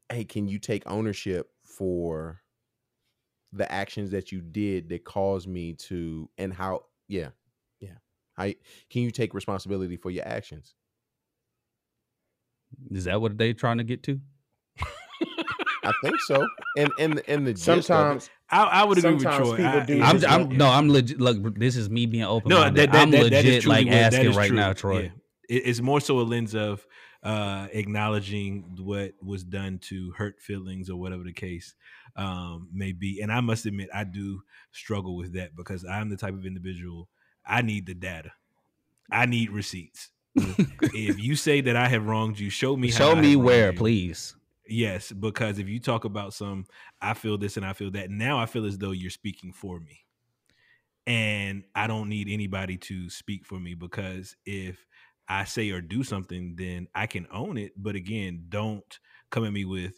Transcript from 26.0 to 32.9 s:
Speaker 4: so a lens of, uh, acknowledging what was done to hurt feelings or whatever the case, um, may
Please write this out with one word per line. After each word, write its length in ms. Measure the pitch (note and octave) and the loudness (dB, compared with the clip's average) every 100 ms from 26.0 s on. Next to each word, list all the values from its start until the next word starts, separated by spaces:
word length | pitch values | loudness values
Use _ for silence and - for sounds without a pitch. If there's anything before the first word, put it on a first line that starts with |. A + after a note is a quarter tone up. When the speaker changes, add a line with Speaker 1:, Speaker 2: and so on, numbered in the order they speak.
Speaker 4:
so 200 | C#3 C3 | 4 2
a 20 | |
lens 320 | A2+ A#2 A2 | 2 0 -2
of, 320 | A2 G#2+ G2+ _ - - _ | -2 -2 -4 _ -20 -20 _
uh, 460 | A2 G#2+ G2+ G2 G2 | -4 -4 -4 -6 -6
acknowledging 1040 | G#2+ G2+ G#2 G#2+ G#2 G2 G#2 G2 G2+ F2 F2+ | -4 -2 0 0 0 -2 -6 -6 -8 -12 -12
what 320 | F#2+ G2+ G2 - | -8 -6 -6 -10
was 220 | F#2+ G2 | -10 -10
done 340 | F2+ G2 G2 F#2 | -8 -8 -8 -10
to 280 | - F#2+ F2+ | -10 -10 -10
hurt 280 | F2 G#2 - | -8 -8 -8
feelings 500 | - G2 F#2+ F#2 F#2 | -12 -12 -10 -10 -10
or 60 | F2+ | -10
whatever 240 | F#2 F2+ | -8 -10
the 80 | F2+ | -12
case, 420 | E2+ F#2+ E2+ - _ - - - - | -12 -10 -12 -14 _ -20 -20 -20 -8
um, 520 | G2 F2+ F2 E2+ F2 | -8 -6 -10 -12 -12
may 200 | F#2 G2 | -8 -6